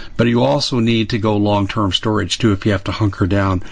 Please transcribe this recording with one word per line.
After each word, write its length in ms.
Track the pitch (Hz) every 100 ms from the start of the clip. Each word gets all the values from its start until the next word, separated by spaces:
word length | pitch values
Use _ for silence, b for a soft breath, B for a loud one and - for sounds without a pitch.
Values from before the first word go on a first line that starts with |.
| B -
But 120 | 120
you 160 | 120
also 340 | 131 143 - 123
need 320 | 113 117 107
to 80 | 117
go 200 | 107 104
long-term 540 | 104 101 98 117 101
storage, 460 | 87 113 107 87 -
too, 140 | 113
if 160 | 98 107
you 60 |
have 100 | 101
to 80 | -
hunker 340 | 98 107 - 92
down. 380 | 101 98 92 -